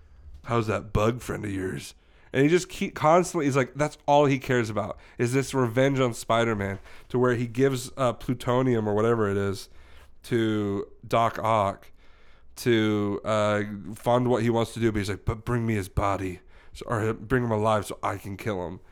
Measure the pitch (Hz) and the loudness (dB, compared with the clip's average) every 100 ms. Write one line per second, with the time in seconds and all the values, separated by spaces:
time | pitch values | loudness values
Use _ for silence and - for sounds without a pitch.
0 | - - - - - 117 107 101 107 104 | -20 -20 -20 -16 -2 -2 0 -4 -2 0
1 | 110 123 - 98 101 95 92 71 - - | 0 0 -6 -8 -6 -6 -6 -8 -12 -18
2 | _ - - 127 147 175 - - - - | _ -20 -4 2 4 2 0 -6 -6 0
3 | 151 175 175 175 143 135 123 139 151 - | 4 4 4 0 0 0 0 -2 -4 -4
4 | - 143 143 135 - 123 110 104 - - | 2 4 4 2 0 0 0 -4 -6 -10
5 | - - 120 135 127 135 120 117 135 135 | -14 -4 0 0 0 0 2 2 2 2
6 | 127 113 - 117 117 104 98 98 - - | 0 -2 0 2 2 0 -4 -6 -12 -20
7 | - 123 123 120 120 117 135 127 127 135 | -4 0 2 2 -2 2 2 2 -6 -2
8 | 123 113 - 185 127 127 131 117 107 104 | -2 -2 -4 -2 0 2 2 2 2 2
9 | 113 117 101 101 98 98 - - - - | 2 2 2 0 -2 -4 -10 -20 -20 -20
10 | - - - 117 110 107 101 98 - - | -20 -20 -2 0 2 0 0 -4 -6 -14
11 | 113 117 113 - 110 110 98 - - - | -2 2 2 0 0 2 2 -2 -14 -20
12 | - - - - - - 123 113 107 104 | -20 -20 -20 -20 -20 -4 2 4 4 2
13 | 101 101 - 107 104 104 104 101 98 107 | 0 -2 -2 0 2 0 -2 -8 -12 -4
14 | 120 120 123 120 117 113 110 113 117 104 | 0 2 2 2 2 2 0 0 0 0
15 | 101 95 - 110 120 120 113 107 92 - | -2 -4 -6 -6 -2 -2 0 -2 -2 -2
16 | 101 95 95 85 - - - - - 113 | 0 -2 -4 -8 -16 -20 -20 -16 -6 -2
17 | 110 110 107 131 117 107 110 107 92 - | -2 -4 -2 0 2 0 2 2 0 -6
18 | 101 101 101 95 113 95 82 90 - | -4 -4 -8 -8 -6 -4 -6 -10 -16